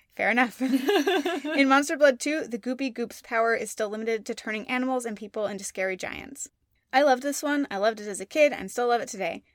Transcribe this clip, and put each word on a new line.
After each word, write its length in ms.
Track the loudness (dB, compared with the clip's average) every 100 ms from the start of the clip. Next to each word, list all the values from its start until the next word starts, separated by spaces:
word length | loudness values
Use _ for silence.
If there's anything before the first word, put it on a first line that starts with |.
| _ -4
Fair 140 | 0
enough. 300 | 2 0 0
<laughs> 840 | 0 2 2 2 2 2 0 -2 0 2
In 120 | 6
Monster 300 | 4 4 4
Blood 200 | 4 4
two, 280 | 0 -4 -4
the 120 | -6
goopy 340 | -6 -4 -4
goop's 280 | -4 -8 -10
power 320 | -4 0 2
is 160 | 2 -2
still 200 | -4 -4
limited 340 | -4 -2 -4
to 100 | -4
turning 320 | -8 -6 -6 -4
animals 340 | -2 0 -2
and 120 | -4 -8
people 280 | -8 -4 -4
into 180 | -4
scary 320 | -8 -4 -4 -4
giants. 500 | -8 -10 -12 -14 -16 _ _ _ _
I 100 | 4
loved 200 | 6 4
this 180 | 0 -4
one. 240 | -2 -2 -2
I 60 | 0
loved 240 | 0 0
it 80 | -6
as 120 | -10
a 60 | -2
kid 260 | 4 4
and 160 | 2 -6
still 200 | -2 2
love 120 | 0
it 80 | 0
today. 360 | -6 -6 -6 -12